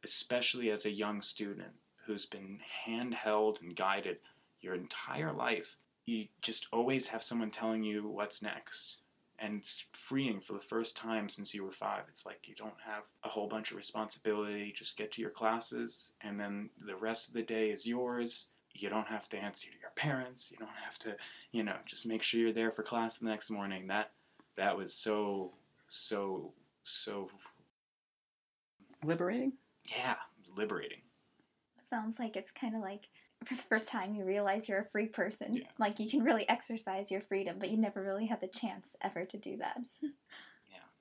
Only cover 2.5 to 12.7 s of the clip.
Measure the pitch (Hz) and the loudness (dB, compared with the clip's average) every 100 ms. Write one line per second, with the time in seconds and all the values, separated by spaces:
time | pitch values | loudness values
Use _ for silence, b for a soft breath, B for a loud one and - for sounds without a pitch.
2.5 | 101 - - 113 117 123 113 110 107 107 | -12 -8 -8 -2 -2 0 0 4 6 6
3.5 | 107 85 85 95 98 95 - b b b | 4 -4 0 2 2 0 -6 b b b
4.5 | _ 92 92 90 - - 135 156 - 120 | _ -4 -4 -4 -6 -4 -2 -2 0 2
5.5 | 107 - - _ _ - 113 104 _ - | 2 -2 -14 _ _ -2 -2 -2 _ -2
6.5 | 113 - 113 123 135 131 113 - 117 110 | -2 0 2 4 4 2 0 0 2 0
7.5 | - 113 110 107 104 104 101 104 - 104 | 0 0 2 2 0 -2 -2 -2 -2 -4
8.5 | - - - - - _ _ _ - 110 | -6 -8 -8 -8 -12 _ _ _ -8 -4
9.5 | 104 - - - - - 135 135 98 - | -2 -2 -4 -6 -14 0 2 2 0 -2
10.5 | 101 - 113 113 - 113 110 101 - 101 | -8 0 0 0 -2 -2 0 0 -4 -4
11.5 | 104 95 - 104 98 - - - 95 - | -4 -6 -2 -2 -2 -6 -10 -12 -12 -16
12.5 | 107 110 | -12 -12